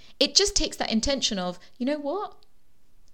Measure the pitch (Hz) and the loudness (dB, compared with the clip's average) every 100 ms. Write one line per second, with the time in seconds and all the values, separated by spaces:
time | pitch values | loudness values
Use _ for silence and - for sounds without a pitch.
0 | - - 277 311 403 - 311 - - 220 | -4 2 4 6 4 4 2 0 0 2
1 | 277 277 - 196 180 180 - - 247 302 | 2 2 0 0 -2 -4 -10 -4 -2 0
2 | 285 381 403 - - - - - - - | -2 -2 -4 -10 -18 -18 -18 -18 -18 -18
3 | - | -6